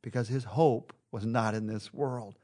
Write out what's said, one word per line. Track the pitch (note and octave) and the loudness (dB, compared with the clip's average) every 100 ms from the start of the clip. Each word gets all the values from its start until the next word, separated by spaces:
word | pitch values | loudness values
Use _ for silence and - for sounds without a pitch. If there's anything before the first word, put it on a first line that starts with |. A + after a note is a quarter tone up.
because | A#2+ B2+ A2 | -6 -2 -2
his | C3 | -2
hope | G#2+ A2+ D#3+ C3+ - - _ | -2 4 6 6 -2 -20 _
was | G#2 | -6
not | A2 A#2+ A2 | 0 2 2
in | A2 G#2+ | 0 -2
this | G#2+ - | -6 -8
world. | - C#3 B2 G2+ - | -4 -4 -4 -10 -18